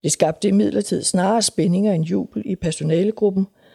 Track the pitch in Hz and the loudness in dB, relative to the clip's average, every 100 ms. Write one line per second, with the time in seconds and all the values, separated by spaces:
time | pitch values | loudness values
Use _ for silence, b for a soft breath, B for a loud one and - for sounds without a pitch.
0 | - - 160 160 208 196 208 208 202 180 | -2 0 0 2 0 2 2 0 -2 -4
1 | - 185 185 226 208 - 160 175 214 175 | -2 0 2 0 0 0 0 2 2 0
2 | 160 190 - 214 214 185 170 156 156 160 | 0 -2 -4 -8 -6 -4 -4 -4 0 2
3 | 202 214 208 190 190 b b | 0 0 0 0 -4 b b